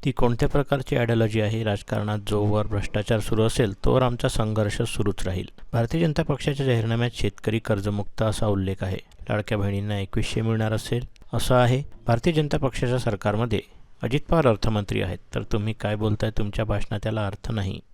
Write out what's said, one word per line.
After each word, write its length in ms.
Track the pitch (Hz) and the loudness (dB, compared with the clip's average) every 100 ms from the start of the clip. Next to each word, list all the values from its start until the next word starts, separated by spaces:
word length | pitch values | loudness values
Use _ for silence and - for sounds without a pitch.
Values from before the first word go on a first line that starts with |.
| - | -2
ती 60 | |
कोणत्या 380 | 123 123 117 143 | 2 2 4 2
प्रकारची 460 | 147 139 143 127 139 | 2 2 0 0 0
आयडिओलॉजी 440 | 117 117 113 110 | 2 2 2 2
आहे? 220 | 104 113 | 0 0
राजकारणात 560 | 110 104 - 110 104 107 104 | -2 -2 -2 -4 -2 -4 -2
जोवर 400 | 104 104 104 104 | 0 2 2 0
भ्रष्टाचार 520 | 101 95 107 104 113 | -2 -2 -2 0 0
सुरू 240 | 101 107 | 2 2
असेल, 300 | 110 - 117 101 - | 2 4 0 2 4
तोवर 160 | 123 | 4
आमचा 260 | 127 120 131 | 4 2 0
संघर्ष 540 | - 110 107 104 - | 0 0 2 0 0
सुरूच 420 | 120 - 104 95 - | -4 0 0 0 -2
राहील. 200 | 90 - - - | -2 -6 -12 -6
भारतीय 280 | 120 117 165 | -2 0 0
जनता 220 | 165 147 | 0 0
पक्षाच्या 420 | 160 143 - 139 135 | 0 0 -2 0 0
जाहीरनाम्यात 460 | 117 113 117 117 | 2 2 0 0
शेतकरी 460 | - 104 - - 110 | 0 -2 0 -2 -2
कर्जमुक्त 600 | - 107 104 101 101 - | 0 0 0 -2 -4 -2
असा 260 | 110 104 110 | 0 2 2
उल्लेख 280 | 101 95 95 | 2 0 -2
आहे. 160 | 95 92 - - - | -4 -6 -8 -18 -4
लाडक्या 280 | 110 104 110 | -4 -2 -2
बहिणींना 420 | 101 101 104 104 | 0 -2 -2 -4
एकवीसशे 420 | 98 110 107 - | -2 -2 -2 0
मिळणार 320 | 113 110 110 | 0 0 0
असेल, 300 | 110 - 120 123 - - | -2 -2 -4 -6 -14 -6
असं 220 | 117 - 127 | -2 4 4
आहे. 280 | 123 127 143 - - | 6 2 -2 -8 0
भारतीय 260 | 117 175 | 2 2
जनता 240 | 156 147 151 | 2 0 0
पक्षाच्या 420 | 143 - 127 123 | -2 -2 -2 0
सरकारमध्ये 600 | 117 104 107 104 120 104 - - - - | 0 -2 -2 0 0 -2 -4 -20 -20 -8
अजित 160 | 120 139 - | -2 -2 2
पवार 180 | 165 135 | 4 4
अर्थमंत्री 540 | 104 - 107 101 107 | 4 2 0 0 -2
आहेत, 160 | 98 - - - | -2 -6 -6 -6
तर 60 | |
तुम्ही 320 | - 113 104 | -2 -2 -2
काय 220 | 107 107 107 | -4 -4 -2
बोलताय? 340 | 107 107 113 | 0 0 0
तुमच्या 360 | 107 104 - 110 | 0 -2 -2 -2
भाषणात 340 | 104 - 107 | 0 -2 -2
त्याला 240 | 110 110 104 | -4 -2 -4
अर्थ 240 | 95 - | -6 -6
नाही. 280 | 113 95 98 - | -4 -4 -6 -12